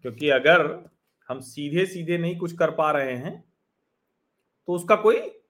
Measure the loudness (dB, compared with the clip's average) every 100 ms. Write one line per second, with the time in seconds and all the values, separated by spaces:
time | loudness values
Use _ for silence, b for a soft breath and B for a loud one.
0 | -12 -4 2 4 6 6 4 -6 -16 _
1 | _ _ -14 -12 -12 -10 -4 -2 -2 -4
2 | -4 -4 -4 -4 -8 0 -2 2 0 0
3 | -2 -6 -8 -12 _ _ _ _ _ _
4 | _ _ _ _ _ _ -6 -6 2 4
5 | 4 2 -2 -16